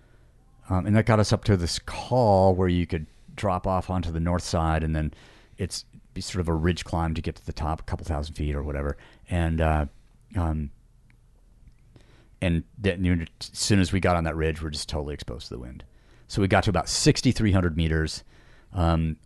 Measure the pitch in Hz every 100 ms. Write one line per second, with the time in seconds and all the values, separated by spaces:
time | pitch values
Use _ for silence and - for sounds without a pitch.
0 | - _ - _ _ _ - 92 87 110
1 | 110 107 104 101 - 95 85 - - -
2 | - 127 110 95 95 90 92 87 85 85
3 | 78 - - - 101 90 95 92 - 92
4 | 85 80 82 87 - 85 80 80 78 78
5 | 78 - - - _ - 90 - - -
6 | - 92 - 95 85 80 87 82 - 85
7 | 82 80 80 - - - 76 78 - -
8 | 78 73 76 76 73 71 73 71 71 -
9 | - - - 87 82 80 80 78 73 -
10 | - _ - 98 82 78 71 - _ _
11 | - _ _ _ _ - - - _ -
12 | - - - - 95 82 - - 98 87
13 | 90 87 80 - - - - 101 85 95
14 | 92 87 80 80 78 78 80 76 - 80
15 | 73 71 - 57 - 60 62 62 - -
16 | - - - - 95 98 107 85 69 -
17 | - - 127 - 107 95 87 78 80 80
18 | 80 - - - - - - 92 85 82
19 | 80 76